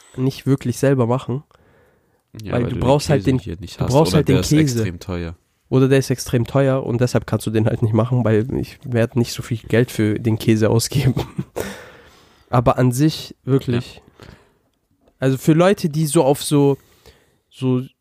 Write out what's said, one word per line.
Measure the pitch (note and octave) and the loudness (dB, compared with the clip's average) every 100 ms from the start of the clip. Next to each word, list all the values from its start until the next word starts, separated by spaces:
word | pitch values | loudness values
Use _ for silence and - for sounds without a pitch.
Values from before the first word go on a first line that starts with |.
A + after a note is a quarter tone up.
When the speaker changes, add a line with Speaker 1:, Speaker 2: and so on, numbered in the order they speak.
| _ - | _ -4
Speaker 1:
nicht | B2+ - C3 | -4 -4 -2
wirklich | C3+ A#2+ - | -2 -2 0
selber | C#3 C3+ A#2 | 2 2 2
machen. | B2+ - B2+ - _ _ _ _ _ _ _ _ A2 | -2 -4 -8 -10 _ _ _ _ _ _ _ _ -16
Speaker 2:
Ja, | G2+ | -6
Speaker 1:
Weil | A#2+ | -4
Speaker 2:
weil | - | -2
Speaker 1:
du | - | 0
Speaker 2:
du | |
Speaker 1:
brauchst | A#2+ D3 - | 2 2 2
Speaker 2:
den | |
Speaker 1:
halt | C#3 | 0
Speaker 2:
Käse | G2 | 2
Speaker 1:
den, | C3 | -2
Speaker 2:
hier | F2 E2+ | -4 -10
nicht | E2+ - | -12 -6
Speaker 1:
du | F#2 | 0
Speaker 2:
hast | |
Speaker 1:
brauchst | C3+ E3 | 2 4
Speaker 2:
oder | D#3 | 2
Speaker 1:
halt | - | 2
den | - | 0
Speaker 2:
der | |
ist | F#2 | 2
Speaker 1:
Käse. | D3+ D3 A#2 | 2 2 0
Speaker 2:
extrem | G2+ F2 | -4 -6
teuer. | - F2 E2+ F2 _ _ _ | -8 -8 -8 -12 _ _ _
Speaker 1:
Oder | C3 C3 | 2 4
der | C3+ | 2
ist | B2+ | 0
extrem | B2+ - B2 A#2 | -4 -2 -2 0
teuer | C#3 C3+ C3 | 0 2 0
und | - A#2 | -2 -2
deshalb | B2 A#2+ - | 0 0 -2
kannst | A2 A2 | -4 -2
du | |
den | A2 A2 | 0 0
halt | A#2 | 0
nicht | A2 | 0
machen, | A2 A#2+ B2+ A2 | 0 0 0 2
weil | G#2+ C3 C3+ | 0 0 -4
ich | B2 - | -6 -10
werd | B2+ A#2 A#2 A#2 | -6 -2 0 0
nicht | A#2 | -2
so | - | -4
viel | - A#2 | -8 -8
Geld | - A2 B2 | 0 0 0
für | - G#2+ - | 0 -2 0
den | A#2 A2 | -2 0
Käse | - A2 G#2+ | 2 2 4
ausgeben. | A2+ - - C3 - | 2 0 0 0 -2
<laughs> | - - - - - - - - - _ _ _ _ | -6 -10 -10 -10 -10 -14 -20 -20 -20 _ _ _ _
Aber | A#2+ B2 - | 0 2 2
an | B2+ | 2
sich | B2 D#3 - - - | 2 0 0 -10 -14
wirklich, | - C3+ C3 A#2+ - - | -2 -2 0 -4 -6 -16
Speaker 2:
Ja. | _ _ - - _ _ _ _ _ _ _ _ | _ _ -20 -20 _ _ _ _ _ _ _ _
Speaker 1:
also | C3 C3 | -2 0
für | - | 2
Leute, | D#3 F3+ G#3 E3+ | 4 4 2 -2
die | D3+ D#3 | -2 0
so | D#3+ | 2
auf | C3 C#3+ | 2 0
so, | - D3 C#3 C3+ _ _ - _ _ _ _ | 0 2 2 0 _ _ -20 _ _ _ _
so | - C3 B2+ C3+ _ | -6 -2 -2 -4 _